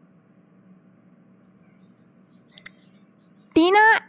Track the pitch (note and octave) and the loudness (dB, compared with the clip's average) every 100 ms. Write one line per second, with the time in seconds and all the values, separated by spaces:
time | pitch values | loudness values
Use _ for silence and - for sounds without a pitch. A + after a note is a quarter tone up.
0 | _ _ _ _ _ _ _ - _ _ | _ _ _ _ _ _ _ -20 _ _
1 | _ _ _ _ _ _ _ _ _ _ | _ _ _ _ _ _ _ _ _ _
2 | _ _ _ _ _ - - - _ _ | _ _ _ _ _ -20 -20 -20 _ _
3 | _ _ _ _ _ E4 F4 G4+ A4 G#4+ | _ _ _ _ _ -2 0 2 2 0